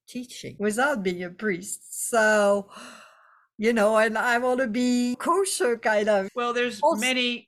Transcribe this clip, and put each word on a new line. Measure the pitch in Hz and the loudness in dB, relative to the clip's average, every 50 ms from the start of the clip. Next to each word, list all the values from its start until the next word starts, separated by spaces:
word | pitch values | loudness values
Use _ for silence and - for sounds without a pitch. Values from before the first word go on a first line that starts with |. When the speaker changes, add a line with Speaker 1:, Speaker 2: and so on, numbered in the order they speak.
| _ | _
Speaker 1:
teaching | - - 240 247 - - - - 127 - | -16 -14 -14 -14 -14 -16 -16 -16 -14 -8
without | - 202 214 202 233 269 294 285 214 185 | -4 -4 -2 0 0 0 0 0 -2 -2
being | 190 175 175 180 | -4 -4 -4 -8
a | 175 | -10
priest. | 180 - 214 214 180 165 196 - - - - - - - - - | -10 -6 -4 -4 -4 -4 -6 -10 -12 -14 -14 -14 -12 -10 -6 0
So, | 240 226 214 214 214 214 202 202 202 202 196 - - - - - - - - - _ _ _ _ _ _ _ _ _ - | 2 2 4 4 4 4 4 4 2 2 -2 -8 -16 -20 -20 -20 -20 -20 -20 -20 _ _ _ _ _ _ _ _ _ -2
you | 208 226 240 | 0 2 2
know, | 226 202 214 220 | 4 4 4 6
and | 214 220 226 220 | 4 4 2 2
I | 220 208 247 233 240 | 0 0 2 2 2
want | 254 254 254 247 | 2 0 0 0
to | 269 | 0
be | 226 202 247 247 247 247 247 247 247 247 - | -2 0 0 0 2 2 2 0 -2 -2 -2
kosher, | - 294 339 392 392 381 - - 370 247 233 | 0 0 2 2 2 0 0 -2 0 0 -2
kind | 226 - 233 214 214 214 214 | -2 0 0 0 2 2 2
of. | 208 196 190 202 - | 2 2 0 -2 -6
Speaker 2:
Well, | 247 240 240 | -6 -4 -2
there's | 233 240 247 247 240 - | -2 -2 -2 -4 -2 0
Speaker 1:
Also | 294 311 330 208 | 0 0 2 2
Speaker 2:
many, | 240 254 254 254 247 240 240 233 - | 0 0 0 0 -2 -2 -4 -6 -10